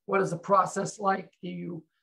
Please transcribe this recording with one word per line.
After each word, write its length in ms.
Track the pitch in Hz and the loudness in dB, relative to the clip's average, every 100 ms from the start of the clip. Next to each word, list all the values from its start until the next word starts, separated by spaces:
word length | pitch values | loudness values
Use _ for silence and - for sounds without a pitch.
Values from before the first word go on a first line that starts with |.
| - | -2
what 160 | 196 | 0
is 100 | 170 | 0
the 60 | 165 | -2
process 640 | - 196 180 196 190 - | 4 4 4 -2 -4 -2
like? 300 | 196 190 - _ | 0 0 -4 _
Do 60 | 180 | -10
you, 340 | 180 175 170 _ _ | -8 -8 -10 _ _